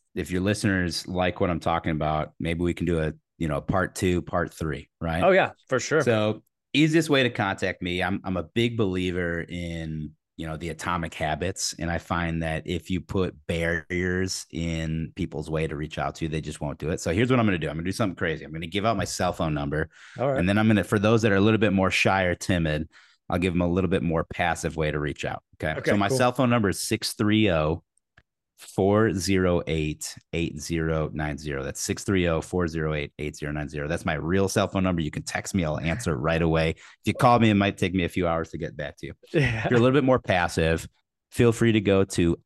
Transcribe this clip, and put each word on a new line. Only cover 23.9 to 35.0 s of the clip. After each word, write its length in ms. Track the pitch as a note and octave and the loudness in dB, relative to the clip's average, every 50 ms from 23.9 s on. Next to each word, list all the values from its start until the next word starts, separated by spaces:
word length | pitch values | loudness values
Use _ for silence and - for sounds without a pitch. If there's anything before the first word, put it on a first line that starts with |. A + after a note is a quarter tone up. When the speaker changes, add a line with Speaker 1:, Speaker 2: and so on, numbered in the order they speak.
| F#2 - - | 0 0 0
Speaker 1:
more 220 | E2+ D#2+ E2 D2+ | 0 0 -2 -2
passive 500 | - - - F2 E2+ D#2+ - - D#2+ D2+ | -4 -4 -2 0 0 0 -2 -4 -4 -4
way 160 | D#2+ D#2 D2+ | -2 -2 -2
to 80 | D2 D2+ | -2 -2
reach 240 | D2 C#2+ - - - | -4 -4 -4 -6 -6
out. 200 | - - - - _ _ - - | -8 -8 -10 -12 _ _ -6 -6
Okay. 160 | D#2 D#2 - | -4 -4 -2
Speaker 2:
Okay, 120 | - D#3 | -2 0
Speaker 1:
So 40 | G#2+ | 0
my 140 | G2+ G2 G2+ | 2 2 2
Speaker 2:
cool. 80 | C3+ B2+ | 2 2
Speaker 1:
cell 140 | B2+ B2 B2 | 2 2 2
phone 160 | - C3 A#2+ | 2 2 2
number 180 | A#2+ A#2+ G#2 F#2+ | 4 4 2 2
is 120 | E2+ - | 0 -2
six 340 | - - A2 G#2 - - - | -2 -2 -2 -2 -2 -4 -2
three 360 | - A2 G#2 G#2+ A2 G#2+ G2+ | 0 2 2 4 4 4 4
oh, 340 | E2+ D#2+ D#2 D#2 D#2+ D#2 - _ _ _ _ _ _ _ _ _ _ _ _ _ _ _ | 4 2 2 2 0 -2 -4 _ _ _ _ _ _ _ _ _ _ _ _ _ _ _
four 540 | - - - - F#2+ G2 G#2 G#2+ A2+ G#2 | -20 -6 0 2 4 4 6 4 4 4
zero 520 | E2+ G2 E2+ G2 G2 F#2 F#2 F2+ F2 E2+ - | 2 0 0 0 2 2 4 4 2 2 0
eight, 500 | - D#2+ D#2+ D#2 D2+ D2+ - - - - - - _ - | 0 -2 -2 -2 -2 -4 -6 -10 -12 -14 -16 -14 _ -4
eight 260 | E2+ E2+ - - D2+ | -2 -2 -2 -4 -8
zero 480 | D2 - E2 E2 D#2+ D#2+ D#2+ D#2+ D#2 D2 - | -6 -4 -2 -2 0 0 0 0 -2 -2 -4
nine 220 | D2+ D2+ D2 D2 | -4 -4 -4 -6
zero. 280 | C#2+ D2+ D2+ C#2+ C#2 C2+ | -6 -8 -8 -6 -6 -6
That's 180 | C2+ - - | -6 -8 -6
six 220 | - - G2 - - | -6 -6 -6 -4 -2
three 240 | - G2+ F#2 F2 E2+ | 0 2 2 4 2
oh, 140 | E2 D#2+ | 2 0
four 260 | D2 - - F2+ F2 E2 | -2 -2 -2 -2 -2 0
zero 260 | D#2 E2 D#2 D#2 D#2 | -2 -2 -2 -2 -2
eight, 180 | D2+ D2 - - - | -2 -4 -6 -8 -8
eight 180 | D2+ D2+ D#2 | -8 -8 -8
zero 160 | - D2 D2 | -8 -8 -6
nine 160 | D2+ D2+ D2+ C2+ | -6 -6 -6 -6
zero. 200 | C#2 D2 C#2+ D2+ | -6 -6 -4 -4
That's 180 | E2+ E2+ - | -4 -4 -2
my 80 | F#2 D#2+ | -2 -2
real 340 | D2 C#2+ D#2+ F#2 G2 G2 F#2 | -2 -2 0 0 2 0 2
cell 200 | - A2+ G2 F2+ | 2 0 0 0
phone 160 | - F#2+ F#2 | 0 0 0
number. 180 | F#2 F2+ E2+ | 0 0 0